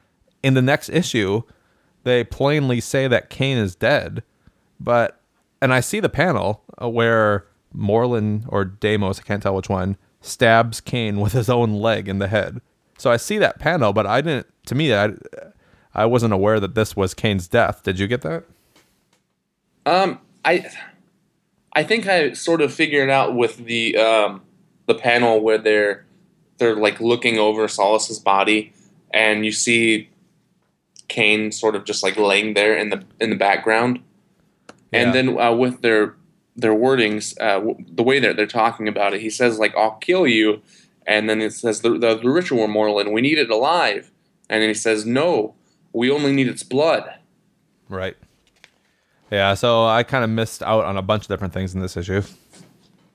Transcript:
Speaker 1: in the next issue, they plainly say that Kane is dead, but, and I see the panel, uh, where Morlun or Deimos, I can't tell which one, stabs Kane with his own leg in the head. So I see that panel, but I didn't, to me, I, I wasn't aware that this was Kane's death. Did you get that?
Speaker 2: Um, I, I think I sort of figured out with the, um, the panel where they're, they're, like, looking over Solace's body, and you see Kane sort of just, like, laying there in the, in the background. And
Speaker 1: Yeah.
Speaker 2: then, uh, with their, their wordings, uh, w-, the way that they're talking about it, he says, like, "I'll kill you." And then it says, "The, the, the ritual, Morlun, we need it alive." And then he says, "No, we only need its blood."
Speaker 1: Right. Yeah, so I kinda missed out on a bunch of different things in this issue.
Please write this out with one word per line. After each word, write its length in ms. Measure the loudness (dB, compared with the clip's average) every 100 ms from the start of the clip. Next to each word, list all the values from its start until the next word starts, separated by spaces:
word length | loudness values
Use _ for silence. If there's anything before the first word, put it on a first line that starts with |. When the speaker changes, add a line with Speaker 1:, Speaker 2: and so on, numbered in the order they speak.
| _ _ _ _
Speaker 1:
in 100 | 0
the 80 | 2
next 280 | 2 0 -2
issue, 520 | -2 0 -2 0 -2 -4 _ _ _ _ _
they 200 | 0 0
plainly 560 | 0 -2 0 0 0 -2
say 260 | -2 -2 2
that 220 | 0 -2
Kane 280 | -4 -2 0
is 180 | -2 0
dead, 480 | 0 0 -2 -10 -14 _ _ _ _ -10
but, 400 | 0 2 0 -4 _ _ _ _
and 120 | 0
I 60 | 2
see 200 | 0 -2
the 100 | -2
panel, 520 | 0 0 0 -2 -6 -12 -10
uh, 60 | -6
where 580 | 0 2 4 2 0 -4 _ _ -6
Morlun 680 | 0 2 2 0 -2 -4 -4
or 180 | -4 -4
Deimos, 540 | -4 -2 0 -2 -4
I 40 |
can't 180 | -6 -4
tell 140 | -2 -2
which 140 | -2
one, 280 | -2 -2 -6 _ _
stabs 580 | -16 0 4 4 2 -4
Kane 380 | -8 -6 -4 -2
with 120 | -2
his 160 | 0 0
own 240 | 0 0
leg 340 | 0 0 -2 -2
in 120 | -4
the 80 | -2
head. 340 | -2 -2 -8 -18 _ _ -4
So 120 | 0
I 80 | 0
see 200 | 0 0
that 200 | 0 0
panel, 340 | -2 0 2
but 120 | 0 0
I 160 | -2
didn't, 260 | -2 -4 -8 _ -6
to 80 | -2
me, 180 | 2
I, 200 | 2 0 -2 -14 -18 -20 _ _ _ _
I 120 | -2 2
wasn't 280 | 2 2
aware 260 | 2 2 2
that 160 | 0 -2
this 200 | -2 -2
was 180 | -4
Kane's 340 | -2 -2 -2 0
death. 360 | 0 0 0
Did 160 | -4 -4
you 80 | -2
get 140 | -4
that? 220 | -6 -10 -12 _ _ _ _ _ _ _ _ _ _ _ _ _ 0
Speaker 2:
Um, 340 | 2 0 -4 _ _ 0
I, 240 | 0 -2 -16 -20 _ _ _ _ _ _ _ _
I 100 | -4
think 240 | 0 -2 0
I 260 | 0 0
sort 280 | -2 -2 0
of 120 | 0
figured 360 | 0 -2 0 2
out 260 | 2 0 0
with 300 | -2 -2 -8
the, 320 | -4 -2 2
um, 440 | 2 2 0 -4 -18 _ _ _ -4
the 100 | -2
panel 460 | 2 2 4 2
where 160 | 2 2
they're, 480 | 2 2 2 -2 _ _ _ _ _ -2
they're, 180 | 0 2
like, 240 | 0 0
looking 380 | 0 0 0 2
over 300 | 2 2 -2
Solace's 520 | 2 2 2 0 -4
body, 540 | 0 2 2 0 -2 _ _ _ _
and 340 | 0 2 2 -2
you 60 |
see 580 | -2 0 2 2 0 -4 _ _ _ _ _ _ _ _ -20 -10
Kane 440 | -2 0 0 -2
sort 240 | -4 -2 -2
of 100 | -4
just, 180 | -4
like, 140 | -4 0
laying 360 | 2 2 0
there 240 | 0 2 2
in 120 | -2
the, 140 | -6 -8 -6
in 100 | -4
the 60 | 0
background. 640 | 2 2 2 2 2 -2 -8 _ _ _ _ _ -20 -20 _
And 160 | 0 2 2
Speaker 1:
Yeah. 60 |
Speaker 2:
then, 180 | 0 0
uh, 140 | 0
with 280 | 2 0 0
their, 340 | 0 2 0 -4 _ _ _ -4
their 180 | 0
wordings, 640 | 2 2 2 0 -2 -8 -4
uh, 200 | -2 0
w-, 180 | -2 -6 -6
the 160 | -2
way 160 | 2 2
that 160 | 2 0
they're 100 | -2
talking 400 | 0 0 0 -4
about 260 | -2 -2
it, 80 | -2
he 80 | -6
says, 280 | 0 0 2
like, 140 | 0 0
"I'll 200 | 0 -2
kill 300 | -2 2 2
you." 340 | 4 2 0 -8 _ _ _ -2
And 240 | 0 0
then 120 | -2
it 120 | -2
says, 280 | -4 -4 -2
"The, 100 | 0
the, 240 | 0 0 0
the 120 | 0
ritual, 380 | 0 0 0 0
Morlun, 460 | 0 0 0 0
we 80 | 0
need 160 | 0 0
it 120 | 0
alive." 600 | 0 2 2 0 -2 -8 _ _ _ -6
And 120 | -2
then 60 | 0
he 40 |
says, 320 | 0 -2 -2 0
"No, 480 | 0 0 0 -2 -8 _ _ _
we 160 | -2 0
only 240 | 0 0
need 140 | 0 0
its 160 | -4
blood." 440 | -4 0 2 0 -4 -16 _ _ _ _ _ _ -12
Speaker 1:
Right. 300 | -8 -8 -10 _ _ _ _ -20 _ _ _ _ _ _
Yeah, 220 | 0 2
so 320 | 2 2 4 4
I 160 | 2
kinda 260 | 0 -2 -2
missed 360 | -2 -4 -6
out 220 | -2 0 0
on 120 | -2
a 60 |
bunch 180 | -2 -2 -4
of 20 |
different 260 | -6 -6
things 220 | -6 -6 -6
in 60 |
this 140 | -6 -6
issue. 280 | -4 -4 -4 -10 _ -20 -20 _ _ _ _